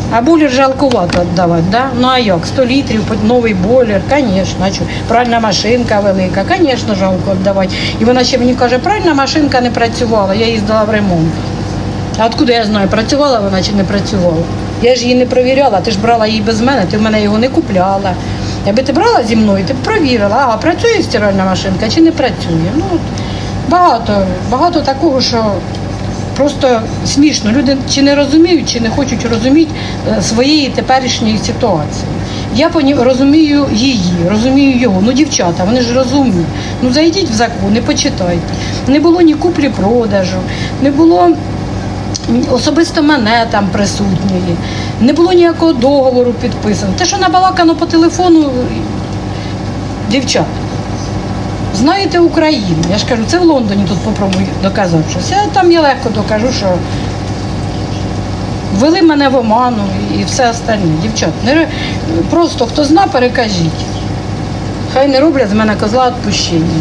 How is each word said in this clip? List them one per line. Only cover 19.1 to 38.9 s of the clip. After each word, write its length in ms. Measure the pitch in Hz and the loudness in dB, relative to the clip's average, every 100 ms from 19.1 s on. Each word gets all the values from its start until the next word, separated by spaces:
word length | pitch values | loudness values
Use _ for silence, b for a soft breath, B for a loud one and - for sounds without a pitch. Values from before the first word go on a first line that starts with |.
| 427 | 2
зі 120 | 220 226 | 2 2
мною, 280 | 214 190 | 2 2
ти 100 | 185 | 0
б 20 | - | -4
перевірила, 600 | - 440 285 247 202 220 | -2 0 0 2 2 2
ага, 180 | 277 214 | 0 0
працює 460 | 311 349 466 440 | 0 0 0 0
стиральна 420 | - 226 208 196 | 0 0 0 0
машинка 440 | 190 185 196 185 220 | 0 -2 -2 -2 0
чи 120 | 320 | 2
не 120 | 330 | 4
працює. 580 | 320 254 185 - 165 165 262 | 4 -2 -2 -2 -2 0 -2
Ну, 60 | 370 | -2
от. 60 | 339 - B B B B - - | -2 -4 B B B B -6 0
Багато, 580 | 349 359 240 226 202 185 185 - | 2 4 2 0 0 0 -2 -2
багато 300 | 247 339 339 | 0 0 0
такого, 400 | 277 269 330 262 | -2 0 0 0
що 240 | - 240 220 185 - - - - - - - - | 0 0 0 -2 -4 -6 -6 -6 -6 -6 -6 -2
просто 440 | 285 285 269 233 226 - - | 0 2 2 2 -2 -4 -2
смішно. 460 | - 302 - 208 | 2 2 2 0
Люди 240 | 240 262 269 262 | 2 2 0 -2
чи 120 | - | 2
не 120 | 277 | 2
розуміють, 580 | 285 277 302 339 339 202 | 2 2 4 4 2 0
чи 80 | 240 | -4
не 100 | 226 | -2
хочуть 360 | 214 262 254 233 | -2 -2 -2 -2
розуміти, 380 | 226 247 285 320 B B B - 214 | -2 2 2 2 B B B -4 -2
е, 40 | |
своєї 460 | 180 220 269 302 262 | 0 0 2 2 0
теперішньої 720 | - 202 262 254 - 226 214 | -2 0 0 0 -2 0 0
ситуації. 680 | - 226 240 170 147 - - - B B B | -2 -2 0 0 -2 -4 -6 -6 B B B
Я 140 | 214 320 | 0 0
поні-, 260 | 339 269 | 2 2
розумію 720 | 277 240 254 277 302 311 294 277 | 2 2 4 4 4 4 2 2
її, 560 | 220 262 240 180 175 170 | 0 0 0 0 0 0
розумію 480 | 214 240 262 277 247 | 2 2 4 4 4
його. 240 | 247 190 | 2 2
Ну, 80 | 208 | 2
дівчата, 520 | 262 311 - 185 170 | 2 0 0 -2 0
вони 160 | 185 247 | 0 0
ж 140 | 240 | 0
розумні. 500 | 247 254 277 254 180 156 B B - | 0 0 2 2 0 0 B B -2
Ну, 100 | 247 | 0
зайдіть 380 | 262 330 349 330 | 2 2 2 0
в 40 | |
закон 420 | 220 233 202 196 214 | 0 -2 0 0 0
і 40 | |
почитайте. 720 | 277 294 285 - 180 175 - B B B | 0 -2 -2 -2 -2 -2 -4 B B B
Не 140 | - | 0